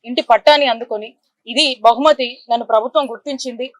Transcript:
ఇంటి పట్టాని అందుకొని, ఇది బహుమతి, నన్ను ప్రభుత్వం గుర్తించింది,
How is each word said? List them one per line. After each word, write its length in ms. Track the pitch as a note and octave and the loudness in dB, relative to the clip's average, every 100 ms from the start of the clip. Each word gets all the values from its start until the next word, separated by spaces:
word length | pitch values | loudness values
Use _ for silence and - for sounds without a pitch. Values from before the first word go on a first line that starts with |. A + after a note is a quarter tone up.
| A#3 | -8
ఇంటి 160 | B3 | -4
పట్టాని 460 | B3+ A3 - D4 C4+ | 0 2 4 4 2
అందుకొని, 460 | A3+ A#3+ G#3+ A3+ _ _ _ A3+ | -2 -6 -10 -10 _ _ _ -8
ఇది 320 | B3 D4 A#3+ | -2 -2 2
బహుమతి, 600 | A3 A#3+ D4+ C#4+ A#3+ B3+ - | 2 2 2 2 -2 -8 -6
నన్ను 160 | A#3 A#3 | -6 0
ప్రభుత్వం 460 | A3 B3 D#4 C#4 | -2 0 -2 -4
గుర్తించింది, 640 | A3 C#4+ C4+ C4 A#3 C4 _ | -8 -10 -10 -10 -10 -12 _